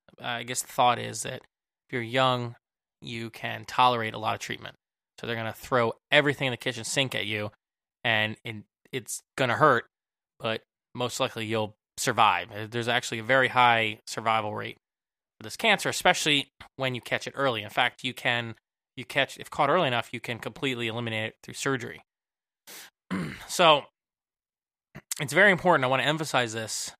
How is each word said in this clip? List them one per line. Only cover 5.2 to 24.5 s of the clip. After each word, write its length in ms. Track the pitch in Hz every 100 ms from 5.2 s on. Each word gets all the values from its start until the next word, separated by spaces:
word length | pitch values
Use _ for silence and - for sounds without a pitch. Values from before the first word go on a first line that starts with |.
| 113
they're 80 | 113
gonna 180 | 113
throw 400 | - - 131 113 - -
everything 360 | 147 147 135 135
in 40 |
the 60 | 120
kitchen 260 | 135 113
sink 320 | 110 143 131 113
at 100 | 101
you, 260 | 107 104 _ _ _ _ _
and 320 | 120 110 107 110
it, 140 | 120 107 - _ _
it's 300 | 131 104 - _ -
gonna 180 | 127 113
hurt, 300 | 147 117 - _ _ _ _ _
but 220 | 113 110 _ _ _ 120
most 240 | 123 -
likely 260 | 127 113 110
you'll 300 | 110 107 - _ -
survive. 540 | - 110 107 90 90
Uh, 160 | 104 110
there's 180 | 120 117
actually 320 | 120 - 113
a 40 |
very 260 | 110 131 123
high 500 | 127 123 117 110 107 -
survival 460 | - 110 113 104
rate 240 | 110 110 - _ _ _ _ _ _
for 40 |
this 140 | 110 -
cancer, 320 | 226 196 143
especially 640 | - 185 175 156 143 - _ - -
when 200 | 131 123
you 60 |
catch 260 | - 123 -
it 60 | 123
early. 280 | 139 113
In 60 | 104
fact, 340 | - 120 -
you 100 | 127
can, 420 | 120 135 120 117 113 _ _ _ -
you 100 | 120
catch, 320 | 147 135 -
if 120 | -
caught 200 | - 139
early 180 | 175 147
enough, 220 | 120 -
you 80 | 117
can 200 | - 113
completely 480 | 127 113 139 120 117
eliminate 380 | 113 117 110 110
it 60 | -
through 120 | - 123
surgery. 460 | 139 131 120 78 _ _ _ _ _ _ - - - _ -
<clears throat> 40 | 185 160 127 -
So 360 | - 170 147 - _ _ _ _ _ _